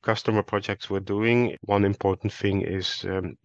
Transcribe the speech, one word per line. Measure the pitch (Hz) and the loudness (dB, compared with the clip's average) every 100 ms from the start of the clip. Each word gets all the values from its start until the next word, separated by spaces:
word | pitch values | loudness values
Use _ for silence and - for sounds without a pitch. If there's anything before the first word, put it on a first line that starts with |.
customer | - 110 - 107 | -2 0 2 0
projects | - 104 98 101 - | 0 -2 -2 -6 -4
we're | 98 | -4
doing, | 95 101 113 120 120 - | -2 0 2 4 2 -2
one | - 101 101 | 0 4 4
important | 101 98 95 101 | 2 0 0 -4
thing | - 101 98 | -2 0 0
is, | 90 95 90 - 95 | 0 -4 -4 -6 -4
um, | 95 92 - | -4 -6 -8